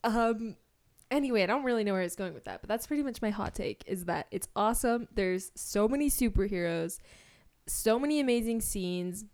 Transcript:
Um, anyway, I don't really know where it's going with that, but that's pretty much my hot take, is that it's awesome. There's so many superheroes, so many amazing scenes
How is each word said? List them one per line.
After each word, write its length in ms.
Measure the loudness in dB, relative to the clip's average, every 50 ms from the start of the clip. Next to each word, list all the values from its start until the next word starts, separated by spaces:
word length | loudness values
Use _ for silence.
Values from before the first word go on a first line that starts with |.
| 2
Um, 520 | 2 2 4 4 4 2 0 -2 -8 -10 _ _ _ _ _ _ _ _ _ -8 _
anyway, 320 | 0 0 2 4 4 4 4
I 40 |
don't 180 | 4 2 0 2
really 200 | 2 2 2 2
know 80 | 2 2
where 100 | 0 0
it's 140 | -2 -4
going 160 | -6 -6 -8 -8
with 100 | -10 -10
that, 160 | -10 -12 -10 -4
but 60 | -4
that's 180 | -4 -4 -2
pretty 160 | -2 -2 -2 0
much 180 | -2 -4 -2 -2
my 80 | -2
hot 240 | -2 -2 -4 -6 -4
take, 300 | -4 -4 -4 -6 _ -6
is 200 | -6 -6 -4 -2
that 200 | -2 -2 -4 -4 _
it's 180 | -6 -8 -8 -4 -2
awesome. 500 | 2 2 2 2 2 2 2 2 0 -2 -4 -2
There's 380 | 0 0 2 0 0 -2 -8 _
so 320 | -12 -12 -2 0 2 2
many 220 | 4 2 2 2 2
superheroes, 880 | 2 2 2 2 2 2 0 2 0 -2 0 0 0 -2 -2 -4 -6 -10 -14 -20 -20 -20 -20 -20 -20 _ _ _ _ _ _
so 320 | -8 -6 0 2 2 4 4
many 200 | 2 2 2 2
amazing 400 | 2 4 2 2 2 0 0 0 -2
scenes 640 | -2 -4 -2 -2 -2 -2 -2 -2 -4 -6 -8 -12 -14